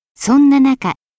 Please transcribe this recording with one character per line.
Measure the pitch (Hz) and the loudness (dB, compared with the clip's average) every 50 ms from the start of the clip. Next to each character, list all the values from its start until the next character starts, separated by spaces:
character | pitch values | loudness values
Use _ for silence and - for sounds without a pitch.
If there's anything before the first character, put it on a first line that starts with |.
| _ _ _ | _ _ _
そ | - - 214 247 285 | -12 -6 -2 0 2
ん | 285 277 | 2 2
な | 277 277 | 2 2
中、 | 262 269 262 - - 175 - _ _ _ _ | 0 0 -2 -4 -6 -10 -10 _ _ _ _